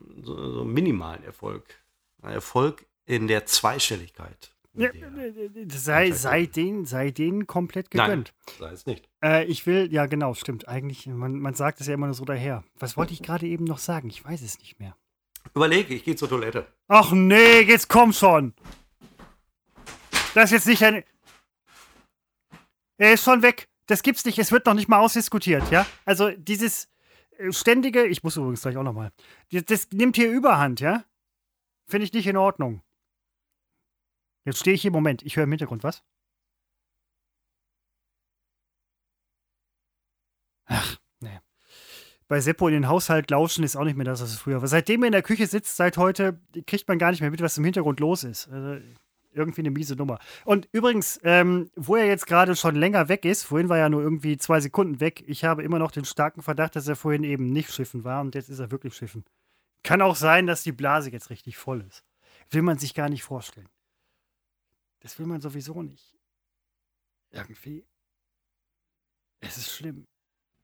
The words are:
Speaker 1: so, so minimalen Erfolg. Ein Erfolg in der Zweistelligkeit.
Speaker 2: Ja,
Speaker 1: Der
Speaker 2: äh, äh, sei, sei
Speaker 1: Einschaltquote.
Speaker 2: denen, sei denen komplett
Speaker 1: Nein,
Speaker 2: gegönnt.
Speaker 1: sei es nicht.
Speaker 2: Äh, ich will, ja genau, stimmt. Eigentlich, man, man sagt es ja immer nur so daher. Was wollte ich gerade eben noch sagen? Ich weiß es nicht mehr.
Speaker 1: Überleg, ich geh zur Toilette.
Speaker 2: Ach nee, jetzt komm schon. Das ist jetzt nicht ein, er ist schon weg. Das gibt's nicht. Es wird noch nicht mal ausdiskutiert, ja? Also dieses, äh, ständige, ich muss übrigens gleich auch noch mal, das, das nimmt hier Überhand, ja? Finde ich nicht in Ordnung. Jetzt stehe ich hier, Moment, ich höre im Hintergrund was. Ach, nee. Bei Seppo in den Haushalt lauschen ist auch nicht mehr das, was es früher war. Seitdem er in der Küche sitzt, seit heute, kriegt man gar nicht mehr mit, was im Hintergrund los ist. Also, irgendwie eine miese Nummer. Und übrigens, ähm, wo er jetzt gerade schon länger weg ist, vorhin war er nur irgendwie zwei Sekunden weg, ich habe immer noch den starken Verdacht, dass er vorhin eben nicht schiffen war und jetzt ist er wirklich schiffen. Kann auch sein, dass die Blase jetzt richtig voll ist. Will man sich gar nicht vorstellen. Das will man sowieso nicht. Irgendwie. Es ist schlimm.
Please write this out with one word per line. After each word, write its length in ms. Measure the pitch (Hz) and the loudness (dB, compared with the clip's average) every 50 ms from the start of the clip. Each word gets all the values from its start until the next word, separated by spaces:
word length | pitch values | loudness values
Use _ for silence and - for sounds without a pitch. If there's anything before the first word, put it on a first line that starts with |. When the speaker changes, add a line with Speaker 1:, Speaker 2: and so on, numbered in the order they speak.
| - - - - - | -20 -20 -20 -20 -16
Speaker 1:
so, 300 | - 71 - 67 67 - | -16 -12 -12 -10 -10 -8
so 100 | 60 62 | -8 -6
minimalen 600 | 117 113 143 180 180 127 95 85 80 82 90 - | -4 -2 -2 0 0 -2 -4 -4 -8 -14 -16 -16
Erfolg. 400 | - 98 - - 104 101 98 - _ - _ _ _ _ _ _ _ _ _ | -20 -20 -14 -12 -12 -12 -12 -14 _ -20 _ _ _ _ _ _ _ _ _
Ein 100 | - - 107 | -14 -10 -10
Erfolg 500 | 107 - - - 120 135 151 147 - - _ _ _ _ | -10 -8 -4 -2 0 0 0 -2 -6 -16 _ _ _ _
in 220 | - 120 117 110 107 | -4 -4 -2 0 0
der 180 | 110 107 - - | -2 -2 -2 0
Zweistelligkeit. 1080 | - - - 110 123 139 - - - 85 85 85 _ - - - - _ - - _ _ _ _ _ | -2 0 0 0 -2 -2 -2 -4 -4 -6 -10 -14 _ -20 -20 -20 -20 _ -20 -20 _ _ _ _ _
Speaker 2:
Ja, 160 | - 226 247 247 | -4 -4 -4 -4
Speaker 1:
Der 140 | - - 285 269 285 | -6 -16 -18 -14 -14
Speaker 2:
äh, 100 | 262 233 | -12 -12
äh, 400 | 214 220 214 208 202 220 220 175 | -12 -12 -14 -14 -14 -14 -14 -12
sei, 420 | 143 135 131 151 151 156 180 185 | -12 -8 -4 0 2 2 2 2
sei 180 | 165 135 120 131 | 0 -2 -2 0
Speaker 1:
Einschaltquote. 220 | 135 165 170 165 - | 0 0 0 -2 -4
Speaker 2:
denen, 320 | 156 165 190 208 208 180 | -4 -4 -4 -4 -6 -8
sei 260 | 127 127 127 135 143 | -6 -6 -4 -4 -4
denen 340 | 135 - 156 165 190 208 208 | -4 -4 -4 -2 -2 -4 -6
komplett 480 | - - - - - - 190 185 - - | -6 -6 -6 -6 -6 -8 -10 -10 -6 -2
Speaker 1:
Nein, 120 | 120 113 107 | 0 0 0
Speaker 2:
gegönnt. 240 | 202 156 113 - _ _ _ - - - | 0 -2 -6 -8 _ _ _ -20 -20 -16
Speaker 1:
sei 140 | 82 80 | -16 -16
es 140 | 87 95 - | -16 -14 -10
nicht. 240 | - 113 - - _ _ _ | -10 -10 -10 -12 _ _ _
Speaker 2:
Äh, 220 | - 156 156 160 165 | -2 0 2 2 0
ich 220 | 170 160 - - 170 | -2 -6 -4 -2 -2
will, 240 | 180 190 190 175 | 0 0 0 0
ja 140 | 156 151 147 | -2 -2 -2
genau, 280 | 135 151 147 151 131 120 | -2 -2 -4 -4 -4 -6
stimmt. 360 | - - - 131 113 - - | -6 -8 -10 -10 -10 -10 -10
Eigentlich, 380 | 123 131 131 143 135 - - 135 | -10 -10 -10 -10 -12 -14 -14 -12
man, 320 | 127 120 123 131 131 139 | -10 -8 -8 -8 -8 -8
man 140 | 143 139 131 | -8 -8 -6
sagt 260 | - 143 147 156 - | -4 -4 -4 -4 -4
es 60 | 139 143 | -6 -6
ja 60 | 143 | -6
immer 120 | 143 143 | -4 -4
nur 80 | 143 135 | -4 -6
so 80 | 123 131 | -6 -8
daher. 400 | 131 143 127 123 139 131 110 90 _ _ - | -8 -6 -6 -6 -6 -8 -8 -10 _ _ -12
Was 160 | - 123 - | -12 -8 -4
wollte 160 | - 165 170 | -4 -4 -4
ich 100 | 170 156 | -6 -10
gerade 240 | - - 165 175 165 170 | -10 -8 -6 -6 -6 -6
eben 180 | 170 165 170 | -6 -4 -4
noch 140 | 165 156 135 | -6 -6 -6
sagen? 300 | - - 175 160 135 113 | -6 -8 -8 -6 -8 -10
Ich 140 | - - - | -14 -14 -14
weiß 180 | 139 170 160 | -12 -12 -12
es 180 | 127 110 - - | -10 -12 -14 -14
nicht 200 | _ - - - | _ -20 -20 -18
mehr. 160 | 101 98 90 _ _ _ _ _ _ _ - - - - - | -18 -18 -18 _ _ _ _ _ _ _ -20 -20 -18 -8 -2
Speaker 1:
Überleg, 360 | 143 156 156 160 185 208 - | 0 2 4 4 2 2 0
ich 160 | 131 120 - | -4 -8 -4
geh 100 | 165 156 | -6 -4
zur 140 | - 147 123 | -4 -4 -4
Toilette. 380 | 131 123 113 110 113 120 - - _ _ _ - | -4 -4 -4 -4 -6 -6 -8 -10 _ _ _ 6
Speaker 2:
Ach 240 | 202 214 202 156 | 8 8 8 8
nee, 480 | 170 190 185 185 196 220 226 233 233 233 | 6 4 6 8 8 10 10 10 10 10
jetzt 300 | 220 196 233 185 - - | 8 8 6 6 6 6
komm 240 | - 226 240 226 208 | 8 8 8 8 6
schon. 400 | - 202 190 170 156 139 123 - _ - - - - _ _ _ _ - - _ - - - _ _ _ _ _ _ _ _ _ - - - - - - - - - - - - | 6 6 6 6 6 4 0 -6 _ -20 -20 -20 -20 _ _ _ _ -20 -20 _ -20 -20 -20 _ _ _ _ _ _ _ _ _ -20 -20 -20 -20 -20 -12 -6 -4 -4 -4 2 4
Das 100 | 214 226 | 6 6
ist 60 | 190 | 6
jetzt 160 | 220 226 - 208 | 6 4 6 4
nicht 160 | 240 - 220 | 4 6 6
ein, 180 | 220 214 202 - _ _ _ _ _ - _ _ _ _ _ _ _ _ - - - _ _ _ _ _ _ _ _ _ _ _ _ - - _ _ _ _ _ _ _ - | 6 4 2 -4 _ _ _ _ _ -20 _ _ _ _ _ _ _ _ -20 -20 -20 _ _ _ _ _ _ _ _ _ _ _ _ -20 -20 _ _ _ _ _ _ _ 4
er 160 | 202 214 226 | 6 8 8
ist 120 | 220 - | 8 6
schon 160 | 254 254 247 | 6 6 6
weg. 260 | 220 247 240 - - _ _ _ _ - | 6 4 4 2 -2 _ _ _ _ -2
Das 160 | 214 196 - | -2 0 2
gibt's 200 | 277 254 - - | 0 0 0 -2
nicht. 160 | 240 202 - | -4 0 0
Es 140 | 214 - 226 | 0 4 2
wird 120 | 247 - 240 | 4 4 4
noch 60 | 208 | 2
nicht 140 | 208 202 - | 2 4 4
mal 120 | 220 202 | 6 6
ausdiskutiert, 680 | 214 226 - 233 220 - - 113 - - 160 139 - - | 6 6 4 0 -2 -2 -4 -2 0 2 2 2 2 2
ja? 160 | 160 170 202 - - - - | 2 2 2 0 -4 -6 -2
Also 240 | - 196 - 202 208 | 0 0 2 2 0
dieses, 580 | 175 196 156 175 214 196 226 226 - - - _ _ _ _ _ _ _ _ _ _ - | 0 -4 -6 -6 -4 -2 -2 -2 -4 -6 -10 _ _ _ _ _ _ _ _ _ _ -12
äh, 140 | 196 185 | -8 -8
ständige, 540 | 185 - - 233 240 254 254 269 226 247 240 | -6 -2 2 2 2 4 2 2 2 2 2
ich 180 | 208 175 - - | 2 0 -4 -6
muss 140 | 165 - 160 | -6 -6 -4
übrigens 240 | 139 127 123 117 | -4 -4 -4 -6
gleich 160 | - 135 123 131 | -6 -6 -6 -6
auch 60 | 135 | -6
noch 100 | 135 110 | -6 -6
mal, 180 | 107 107 107 - _ _ _ - _ _ _ | -8 -10 -12 -12 _ _ _ -20 _ _ _
das, 140 | - 180 170 | -6 -6 -2
das 220 | - 220 202 - - | -2 -2 -2 -2 -4
nimmt 240 | - 190 240 262 233 | -2 0 2 2 4
hier 160 | - 240 226 | 2 2 2
Überhand, 480 | 226 262 247 277 208 147 143 139 123 113 | 2 2 4 4 4 4 2 0 0 -2
ja? 240 | 131 156 196 233 220 _ _ _ _ _ _ _ _ _ _ _ _ _ _ _ _ - | -2 -2 -2 -2 -4 _ _ _ _ _ _ _ _ _ _ _ _ _ _ _ _ -6
Finde 180 | - 202 214 | -4 -4 -4
ich 80 | 196 - | -4 -4
nicht 140 | 226 185 196 | -4 -2 0
in 100 | 196 190 | 2 2
Ordnung. 440 | 190 196 190 - 147 123 113 101 - _ _ _ _ _ _ _ _ _ _ _ _ _ _ _ _ _ _ _ _ _ _ _ _ _ _ _ _ _ _ _ - | 2 2 0 -2 -4 -6 -6 -10 -14 _ _ _ _ _ _ _ _ _ _ _ _ _ _ _ _ _ _ _ _ _ _ _ _ _ _ _ _ _ _ _ -10
Jetzt 140 | 143 131 - | -8 -6 -2
stehe 140 | - 185 196 | 0 0 2
ich 80 | 190 | 2
hier, 80 | - 202 | 0 -2
Moment, 320 | 175 156 151 156 135 117 | 0 0 0 0 -2 -4
ich 140 | - 147 - | -6 -8 -4
höre 80 | 160 156 | -2 -2
im 80 | 143 | -2
Hintergrund 320 | 151 156 156 131 120 110 - | -2 -4 -6 -8 -8 -8 -8
was. 200 | 147 - - _ _ _ _ _ _ _ _ _ _ _ _ _ _ _ _ _ _ _ _ _ _ _ _ _ _ _ _ _ _ _ _ _ _ _ _ _ _ _ _ _ _ _ _ _ _ _ _ _ _ _ _ _ _ _ _ _ _ _ _ _ _ _ _ _ _ _ _ _ _ _ _ _ _ _ _ _ _ _ _ _ _ _ _ _ _ _ _ _ _ _ _ _ | -8 -8 -10 _ _ _ _ _ _ _ _ _ _ _ _ _ _ _ _ _ _ _ _ _ _ _ _ _ _ _ _ _ _ _ _ _ _ _ _ _ _ _ _ _ _ _ _ _ _ _ _ _ _ _ _ _ _ _ _ _ _ _ _ _ _ _ _ _ _ _ _ _ _ _ _ _ _ _ _ _ _ _ _ _ _ _ _ _ _ _ _ _ _ _ _ _
Ach, 320 | - 123 113 - - - - _ _ _ - | -4 -4 -4 -4 -4 -8 -12 _ _ _ -18
nee. 200 | - 110 98 90 - _ _ _ _ _ - - - - - - - - _ _ _ - | -18 -16 -16 -18 -20 _ _ _ _ _ -20 -20 -20 -20 -20 -20 -20 -20 _ _ _ -4
Bei 120 | 151 143 | -2 -2
Seppo 280 | 127 143 165 - 180 170 | 0 0 0 2 2 2
in 60 | 156 | 2
den 140 | 147 139 131 | 2 2 2
Haushalt 420 | 156 185 - - 160 156 147 - | 2 2 2 2 0 0 2 2
lauschen 340 | 147 139 156 165 - - 160 | 2 2 2 2 0 -2 -2
ist 120 | 139 - | -2 -2
auch 80 | 139 143 | -4 -4
nicht 140 | 156 143 135 | -4 -4 -4
mehr 80 | 135 | -4
das, 160 | 127 127 120 | -6 -6 -6
was 100 | 123 117 | -8 -8
es 80 | 110 104 | -10 -8
früher 220 | - 139 135 127 | -6 -4 -4 -4
war. 60 | 123 135 | -2 0
Seitdem 360 | 139 165 165 - 220 233 247 | 0 2 2 2 2 2 2
er 40 | 240 | 2
in 40 | |
der 100 | 220 196 | 2 2
Küche 260 | 180 - 220 214 226 196 | 2 0 0 0 0 0
sitzt, 280 | - 202 - - - | -2 -4 -6 -4 -2
seit 220 | - 180 180 175 175 | 0 0 0 2 2
heute, 420 | 180 185 185 - 196 190 180 165 _ _ - 170 151 | 2 2 2 0 0 -2 -2 -4 _ _ -16 -16 -8
kriegt 220 | - - 202 - - | -6 -6 -4 -2 0
man 100 | 190 165 | 0 2
gar 140 | 170 170 | 2 2
nicht 100 | 180 165 | 2 0
mehr 100 | 151 147 | -2 -4
mit, 100 | 151 160 | -2 -2
was 160 | 170 156 - - | -4 -4 -2 0
im 80 | 151 | -2
Hintergrund 340 | 170 180 190 160 151 139 - | 0 0 0 0 -2 -2 0
los 240 | 156 151 180 175 - | 0 -2 -2 -2 -4
ist. 240 | 123 110 - - - | -8 -12 -14 -14 -14
Also, 320 | 127 135 135 139 143 135 120 117 120 _ _ _ _ _ _ _ - | -14 -12 -10 -10 -12 -12 -14 -20 -20 _ _ _ _ _ _ _ -8
irgendwie 280 | 147 156 165 156 - | -6 -6 -6 -6 -6
eine 100 | 160 151 | -4 -4
miese 240 | 139 147 156 139 139 | -4 -4 -6 -6 -6
Nummer. 240 | 131 143 135 120 110 - - - - - | -6 -6 -6 -8 -8 -12 -18 -20 -8 -2
Und 240 | - 202 202 170 - | 0 0 0 0 -2
übrigens, 480 | - 220 226 247 240 214 - - - - - | -4 0 0 2 2 0 -2 -4 -6 -4 0
ähm, 460 | 170 175 180 180 180 180 180 170 - - | 4 4 6 6 4 2 0 -2 -6 -10
wo 200 | - 147 123 202 | -10 -4 0 0
er 100 | 226 220 | 2 2
jetzt 220 | 202 202 180 - - | 2 0 0 -2 2
gerade 280 | 170 175 185 180 180 | 4 4 4 4 2
schon 200 | - - 170 151 | 0 0 0 0
länger 340 | 147 156 190 208 196 160 143 | 2 2 2 2 2 2 0
weg 140 | 185 202 - | 0 -2 0
ist, 180 | 170 196 - - | -2 -2 -2 -4
vorhin 260 | - 143 156 170 180 | -4 -2 -2 0 2
war 80 | 175 165 | 2 2
er 120 | 156 151 | 2 2
nur 120 | 151 147 | 2 0
irgendwie 360 | 147 151 160 156 139 151 151 135 | 0 -2 -2 -2 -2 -4 -4 -4
zwei 220 | - - 165 156 | -2 0 0 0
Sekunden 400 | 143 143 - - 196 175 147 123 | 0 0 0 0 0 0 -2 -2
weg, 240 | 147 165 - - - 143 | -4 -4 -4 -6 -10 -12
ich 180 | 147 - - | -8 -2 -2
habe 180 | 165 160 151 151 | -2 0 -2 -2
immer 160 | 151 170 165 | -2 -2 -2
noch 120 | 160 156 | -2 -2
den 120 | - 151 139 | -4 -6 -10
starken 380 | - - - 147 151 - - | -8 -4 -2 -2 -2 -4 -6
Verdacht, 340 | 139 - 151 139 160 156 - | -8 -6 -4 -2 -2 -4 -4
dass 120 | 156 135 147 | -6 -6 -6
er 100 | 147 - | -6 -4
vorhin 260 | - 156 147 143 151 | -2 -2 -2 -2 -2
eben 220 | 147 143 135 131 123 | -2 -4 -4 -2 -2
nicht 200 | 131 151 151 - | -2 -2 -4 -4
schiffen 320 | - - 131 - - 123 110 | -6 -10 -10 -8 -10 -10 -10
war 180 | 123 127 139 | -8 -6 -6
und 140 | 143 135 123 | -6 -8 -8
jetzt 140 | 139 131 - | -10 -12 -12
ist 100 | 139 131 | -14 -14
er 120 | 131 110 | -12 -10
wirklich 220 | 123 135 - 131 - | -10 -10 -10 -12 -14
schiffen. 280 | - 123 110 - 113 - _ _ _ _ _ _ _ _ _ _ _ - | -14 -16 -14 -14 -16 -18 _ _ _ _ _ _ _ _ _ _ _ -4
Kann 180 | - 160 190 | 0 2 4
auch 140 | 196 190 175 131 | 4 2 2 2
sein, 300 | 147 160 160 175 185 175 | 4 4 4 4 4 2
dass 160 | 170 - - | -2 -4 -4
die 100 | 165 135 | -8 -6
Blase 380 | 117 139 143 143 156 147 135 | -4 -2 0 0 0 -2 -4
jetzt 180 | 117 117 - - | -10 -14 -16 -16
richtig 280 | 120 - - - 113 - | -18 -18 -16 -18 -18 -14
voll 240 | - - 131 120 | -10 -10 -10 -10
ist. 220 | 98 95 - - _ _ _ _ _ _ _ _ _ _ | -10 -14 -18 -20 _ _ _ _ _ _ _ _ _ _
Will 120 | - 156 | -2 0
man 160 | 160 175 160 135 | 0 0 0 -2
sich 160 | 139 135 - | -6 -10 -8
gar 140 | - 147 147 | -6 -6 -6
nicht 160 | 147 127 - | -6 -8 -10
vorstellen. 460 | - 139 127 110 - - - 92 - _ _ _ _ _ _ _ _ _ _ _ _ _ _ _ _ _ _ _ _ _ _ _ _ _ _ | -12 -12 -14 -14 -16 -20 -20 -20 -20 _ _ _ _ _ _ _ _ _ _ _ _ _ _ _ _ _ _ _ _ _ _ _ _ _ _
Das 180 | - 120 - - | -20 -20 -16 -12
will 80 | 160 | -10
man 160 | 170 170 160 | -10 -8 -8
sowieso 400 | 139 151 139 147 131 147 160 175 | -10 -10 -12 -12 -14 -14 -14 -14
nicht. 320 | 165 147 139 _ _ _ _ _ _ _ _ _ _ _ _ _ _ _ _ _ _ _ _ _ _ _ _ _ _ _ | -14 -16 -16 _ _ _ _ _ _ _ _ _ _ _ _ _ _ _ _ _ _ _ _ _ _ _ _ _ _ _
Irgendwie. 540 | - 117 101 98 110 - - 135 151 156 - _ _ _ _ _ _ _ _ _ _ _ _ _ _ _ _ _ _ _ _ _ _ _ _ _ _ _ _ _ _ _ | -18 -18 -18 -18 -20 -20 -20 -18 -18 -18 -20 _ _ _ _ _ _ _ _ _ _ _ _ _ _ _ _ _ _ _ _ _ _ _ _ _ _ _ _ _ _ _
Es 180 | - - - 131 | -20 -18 -16 -14
ist 140 | 120 - | -14 -14
schlimm. 360 | - - 147 156 - 107 - _ _ _ _ _ _ _ _ _ _ _ | -14 -12 -14 -14 -14 -16 -18 _ _ _ _ _ _ _ _ _ _ _